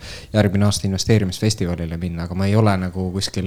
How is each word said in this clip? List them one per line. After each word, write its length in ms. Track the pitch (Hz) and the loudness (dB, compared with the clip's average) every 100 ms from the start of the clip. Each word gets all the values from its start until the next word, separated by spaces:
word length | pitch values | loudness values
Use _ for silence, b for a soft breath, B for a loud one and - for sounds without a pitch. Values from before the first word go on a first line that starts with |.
| B B B | B B B
järgmine 320 | 107 104 98 | 2 4 4
aasta 220 | 104 104 101 | 2 2 -2
investeerimisfestivalile 1120 | 95 - 113 98 90 107 107 90 85 82 82 | -2 2 2 2 -2 -2 0 -2 -2 -4 -6
minna, 240 | 90 85 | -6 -6
aga 100 | 87 | -6
ma 120 | 90 98 | -2 2
ei 80 | 104 | 4
ole 200 | 110 95 | 4 2
nagu 340 | 92 87 92 | 0 -4 -4
kuskil 320 | 92 95 - | -2 -4 -2